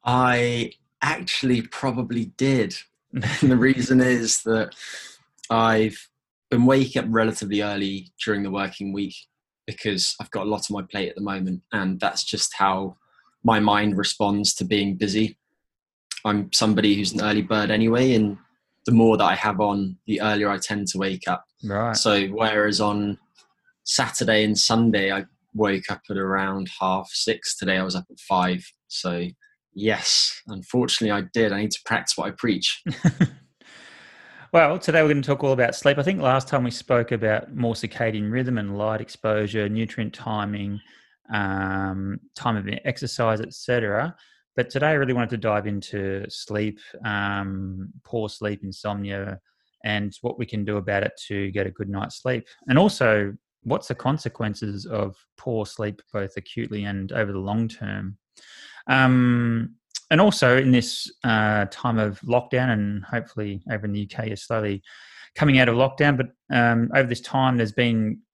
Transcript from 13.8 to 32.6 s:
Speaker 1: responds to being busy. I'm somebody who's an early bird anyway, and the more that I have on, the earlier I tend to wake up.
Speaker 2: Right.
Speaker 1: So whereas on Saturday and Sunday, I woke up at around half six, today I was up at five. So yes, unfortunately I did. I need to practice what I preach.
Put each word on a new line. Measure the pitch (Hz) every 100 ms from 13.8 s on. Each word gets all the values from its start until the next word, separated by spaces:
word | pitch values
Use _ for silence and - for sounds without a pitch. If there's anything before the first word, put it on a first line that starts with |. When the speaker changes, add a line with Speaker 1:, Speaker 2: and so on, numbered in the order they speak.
| 104 95
Speaker 1:
responds | 98 - 101 101 101 -
to | 92
being | 104 101 92
busy. | 107 104 110 - _ _ _ _ _ _ _ - 110
I'm | 104 95
somebody | - 113 104 104 101
who's | 101
an | 107
early | 104 107
bird | 92 107 104
anyway, | 107 113 117 131 117
and | 107 98 _ _ _ _ -
the |
more | 117 113 107
that |
I | 98 92
have | 107 98
on, | 104 101 95 92 -
the | 104
earlier | 107 104 104
I | 98
tend | - 104 98
to | 95
wake | 98 92 -
up. | 90 - _
Speaker 2:
Right. | 110 101 117 107
Speaker 1:
So | 117 101 98
whereas | 104 110 107 104 104
on | 104 104 104 101 _ _ _ _ _ _
Saturday | - - 123 - 110 110
and | 107 104
Sunday, | - 113 117 101 98
I | 98 98 _ _
woke | 107 107 98 -
up | 101 _
at | 98
around | 95 98 95 98 92 -
half | 95 95 95
six, | - - 87 - -
today | 95 92
I |
was | 92 92
up | 90
at | -
five. | - 95 90 90 - _ _
So | - 90 87 87 - _ _ _
yes, | 95 107 104 - - - - -
unfortunately | 98 90 123 117 - 110
I | 101 92
did. | 120 110
I | 98
need | 107
to | - -
practice | 117 - -
what | 87
I |
preach. | - 117 98